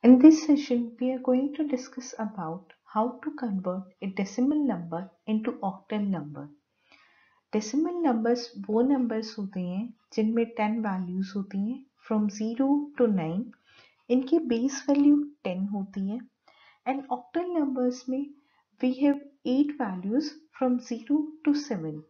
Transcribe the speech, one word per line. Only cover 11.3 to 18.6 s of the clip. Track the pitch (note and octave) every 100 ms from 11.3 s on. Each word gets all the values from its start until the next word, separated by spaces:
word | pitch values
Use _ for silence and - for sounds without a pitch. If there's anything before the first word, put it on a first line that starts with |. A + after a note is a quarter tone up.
| G3+
होती | G3 G3
हैं, | G#3 C4+ - _ -
from | G#3+ G#3+ G#3
zero | A3 A#3 C4+ C#4+ D4 -
to | A#3+ F#3+
nine। | D#3+ F3+ B3 - _ - - _ -
इनकी | B3+ C4 D#4+ B3
बेस | A#3 C4 C4+ -
वैल्यू | C#4+ C#4+ D4 D4 -
टेन | F#3+ F3+ G3 G3+
होती | F#3+ G3+ F#3+
है। | A#3 B3 _ _ _ - _ A#3
And | C4+ - B3
octal | - E4 F4+ E4+
numbers | C4+ B3+ B3 B3 -
में | C4 C#4+ - _ _